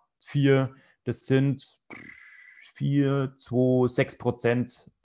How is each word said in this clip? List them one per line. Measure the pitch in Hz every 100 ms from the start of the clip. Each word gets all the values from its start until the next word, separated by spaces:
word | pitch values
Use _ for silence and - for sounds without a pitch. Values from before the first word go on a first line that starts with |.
| _ _
vier, | - 143 139 135 127 - _ _
das | - 120 -
sind | 135 139 139 - _ - - - - - - - - - -
vier, | 139 139 139 139 135 135
zwei, | - 120 127 127 123
sechs | 123 135 -
Prozent. | 123 - 120 120 123 - - _